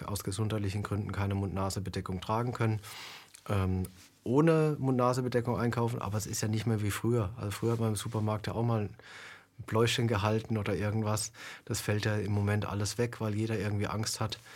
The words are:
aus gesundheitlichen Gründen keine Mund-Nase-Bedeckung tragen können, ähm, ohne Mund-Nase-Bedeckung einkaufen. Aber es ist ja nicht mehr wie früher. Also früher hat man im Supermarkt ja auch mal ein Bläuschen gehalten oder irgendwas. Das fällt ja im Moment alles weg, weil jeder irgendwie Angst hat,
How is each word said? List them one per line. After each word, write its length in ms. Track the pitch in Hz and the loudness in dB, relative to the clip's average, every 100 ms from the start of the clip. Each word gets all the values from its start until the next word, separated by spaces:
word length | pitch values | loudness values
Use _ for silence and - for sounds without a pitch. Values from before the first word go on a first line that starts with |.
| - | -8
aus 180 | 101 | -6
gesundheitlichen 600 | - 95 110 107 98 104 | -4 -2 -2 -2 -2 -2
Gründen 280 | 98 104 98 | -2 -2 -2
keine 220 | 98 101 98 | -2 0 0
Mund-Nase-Bedeckung 840 | 98 90 95 101 95 95 92 92 | 0 -2 -2 -2 -4 -4 -4 -4
tragen 300 | - 110 123 | -2 0 0
können, 280 | 117 113 107 - - - - - - - | 2 2 2 -4 -14 -14 -16 -20 -14 -2
ähm, 360 | 101 95 92 90 - - _ | 2 2 2 -2 -8 -20 _
ohne 520 | - 131 160 160 156 143 | 0 4 6 6 4 2
Mund-Nase-Bedeckung 800 | 131 127 123 127 127 120 120 104 | 2 4 4 2 2 0 2 2
einkaufen. 400 | 117 120 117 123 | 2 2 0 0
Aber 160 | - 104 | -2 -2
es 80 | - | -2
ist 140 | 113 | -2
ja 60 | 107 | 0
nicht 180 | 110 117 | 0 0
mehr 140 | 107 | 0
wie 100 | 104 | 0
früher. 380 | - 113 120 107 - | 0 2 2 0 -2
Also 140 | 104 | -6
früher 200 | 101 113 | -2 0
hat 60 | 117 | 2
man 100 | 113 | 0
im 60 | 104 | 0
Supermarkt 520 | 117 113 107 107 107 | -2 -2 0 0 -2
ja 60 | |
auch 100 | 92 117 | 0 2
mal 160 | 113 | 2
ein 140 | 104 - - - - - - - - | 0 -6 -18 -18 -18 -20 -20 -16 -2
Bläuschen 420 | 110 117 123 117 | 2 4 4 2
gehalten 500 | 104 107 110 110 110 | 2 2 2 0 -2
oder 180 | 104 92 | 0 0
irgendwas. 560 | 104 110 107 107 - - - - - | 0 0 0 0 -2 -10 -16 -12 -6
Das 160 | 113 | -4
fällt 240 | - 104 107 | 0 0 0
ja 100 | 107 | 0
im 140 | 98 | 0
Moment 340 | 101 101 104 104 | 2 2 2 0
alles 320 | 101 104 - | -2 -2 0
weg, 240 | 120 117 | -2 -2
weil 140 | 110 104 | -2 0
jeder 220 | 110 110 | 0 0
irgendwie 280 | 104 101 101 | 0 0 0
Angst 320 | 104 110 - | -2 -2 -2
hat, 200 | 110 - - | -4 -4 -12